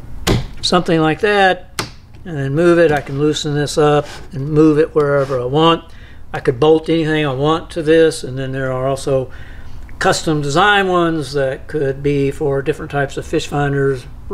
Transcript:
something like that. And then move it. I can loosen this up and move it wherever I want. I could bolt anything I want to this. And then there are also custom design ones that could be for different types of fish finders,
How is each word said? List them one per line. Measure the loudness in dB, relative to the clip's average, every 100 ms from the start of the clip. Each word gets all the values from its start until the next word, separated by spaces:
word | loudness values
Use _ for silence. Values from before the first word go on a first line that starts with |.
| -12 -6 0 0 -2 -6
something | 0 0 2 2
like | 2 2
that. | 2 4 4 2 -4 -10 -10 -12 -20 -18 -10
And | -4
then | -2
move | 2 4 6
it. | 4
I | 2
can | -2 0
loosen | 0 0 -2 -2
this | -2 2
up | 4 4 0 -8 -12
and | -8 0
move | 4 6 6
it | 2
wherever | 2 2 2 0 -2
I | -2
want. | 2 4 2 -2 -18 -18 -18 -12
I | -4
could | -2 2
bolt | 4 4 2
anything | 0 0 0 0
I |
want | 0 0 0 -2
to | -4
this. | 2 4 4 2 -6
And | -6
then | -6
there | -4 -4
are | -2 -2
also | -2 0 0 -2 -8 -14 -12 -12 -12 -12 -2
custom | 0 0 0 -2
design | 0 2 4 4 2
ones | 2 2 0 -4
that | -2 -2 -2 -6
could | -4 -2 -2
be | -2 0 0
for | -2 -2 -2
different | -2 -4 -4
types | -4 -4 -4
of | -4
fish | -4 -2
finders, | -2 -2 0 0 -2 -6 -14 -8